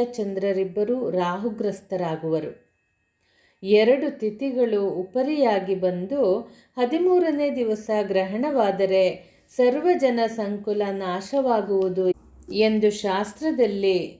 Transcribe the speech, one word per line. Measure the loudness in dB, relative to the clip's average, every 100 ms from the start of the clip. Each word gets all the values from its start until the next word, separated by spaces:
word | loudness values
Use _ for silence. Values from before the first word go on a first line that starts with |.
ಚಂದ್ರರಿಬ್ಬರೂ | 0 -2 -6 -2 -2 0 -2 -2 -2 -2 -2
ರಾಹುಗ್ರಸ್ತರಾಗುವರು. | -2 -2 -2 -6 -4 -6 -6 -8 -4 -4 -4 -2 -2 -4 -12 _ _ _ _ _ _ _ _ _ _
ಎರಡು | 2 4 6 4 0
ತಿಥಿಗಳು | -4 -6 -4 -4 0 0 0 -2 -4
ಉಪರಿಯಾಗಿ | -4 -4 -2 2 2 2 0
ಬಂದು | -2 0 -2 -4 0 0 0 -4 -18 _ -4
ಹದಿಮೂರನೇ | -2 2 4 4 2 0 -2
ದಿವಸ | 0 -2 -2 -2 -2
ಗ್ರಹಣವಾದರೆ | 0 0 0 -2 -2 2 2 2 2 4 2 0 -12 _ _
ಸರ್ವಜನ | 2 2 4 2 4 2 2 0
ಸಂಕುಲ | -2 -6 -6 -4 -2 -2 -2
ನಾಶವಾಗುವುದು | -4 -6 -2 0 2 0 2 0 0 2 0 0 -6 -20 -8 0
ಎಂದು | 2 4 2 2
ಶಾಸ್ತ್ರದಲ್ಲಿ | -2 -2 -2 -4 -4 2 0 2 2 0 -2 -8